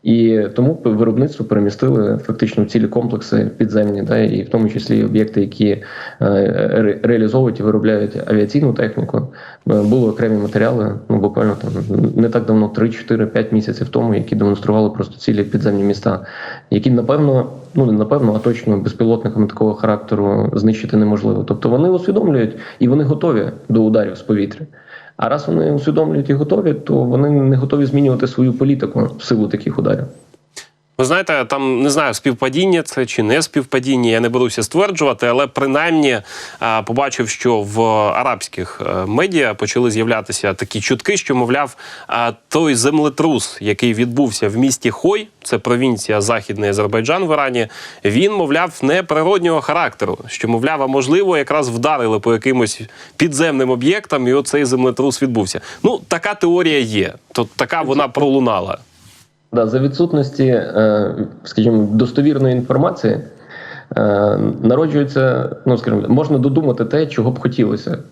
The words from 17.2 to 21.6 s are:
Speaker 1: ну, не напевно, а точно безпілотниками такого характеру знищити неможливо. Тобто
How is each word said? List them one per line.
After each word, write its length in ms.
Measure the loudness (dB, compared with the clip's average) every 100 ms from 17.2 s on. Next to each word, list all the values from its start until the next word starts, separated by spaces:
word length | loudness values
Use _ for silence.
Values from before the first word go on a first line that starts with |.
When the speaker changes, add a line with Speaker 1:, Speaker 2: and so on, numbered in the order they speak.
| 2 2 0 -10 -6 0
Speaker 1:
ну, 100 | 2
не 60 |
напевно, 420 | 2 2 2 2 2
а 40 |
точно 380 | 0 -2 0 0
безпілотниками 680 | -2 0 0 2 0 0 -2
такого 260 | 0 -2
характеру 760 | 0 0 -2 -2 -2 0 0 0
знищити 440 | 2 0 0 0 2
неможливо. 460 | 2 2 0 -2
Тобто 260 | -2 -2